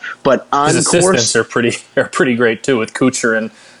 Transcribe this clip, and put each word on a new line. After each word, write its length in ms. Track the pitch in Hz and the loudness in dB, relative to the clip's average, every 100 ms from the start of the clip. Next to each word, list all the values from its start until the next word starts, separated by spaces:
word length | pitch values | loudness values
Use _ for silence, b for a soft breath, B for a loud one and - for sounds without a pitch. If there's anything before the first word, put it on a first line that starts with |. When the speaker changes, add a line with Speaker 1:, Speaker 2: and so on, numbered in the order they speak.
| B B | B B
Speaker 1:
But 240 | 139 120 - | 0 0 0
on 160 | 143 147 | 0 2
Speaker 2:
His 80 | 170 | 0
assistants 280 | 165 175 185 139 117 | 0 2 2 0 0
Speaker 1:
course 40 | 117 | 0
Speaker 2:
are 60 | |
pretty, 320 | 110 123 117 - - | -2 -2 -2 -4 -6
<laughs> 100 | - | -4
are 120 | - | -2
pretty 280 | - 143 117 | 0 0 2
great 260 | 120 110 | 0 0
too, 160 | - 123 | 0 -2
with 140 | 110 | -2
Kuchar 420 | - 127 127 117 113 | 0 0 0 -2 -2
and 140 | 110 - B B | -4 -10 B B